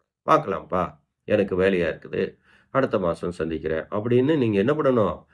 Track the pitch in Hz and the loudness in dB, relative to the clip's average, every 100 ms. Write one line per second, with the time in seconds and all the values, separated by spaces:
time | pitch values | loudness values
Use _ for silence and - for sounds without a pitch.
0 | _ _ - 156 127 85 78 92 90 - | _ _ 2 2 2 -6 -4 -2 -2 -6
1 | _ _ - 104 101 92 92 95 82 - | _ _ 0 0 2 2 2 2 0 -4
2 | - 92 98 - _ _ _ 135 127 110 | -8 -6 -6 -8 _ _ _ -2 0 0
3 | 90 82 90 85 80 80 78 78 78 101 | -2 -2 -6 -6 -6 -4 -4 -4 -4 -6
4 | 117 120 131 160 117 101 104 151 139 127 | 0 2 4 2 2 2 0 0 2 2
5 | 98 78 - | 2 -2 -12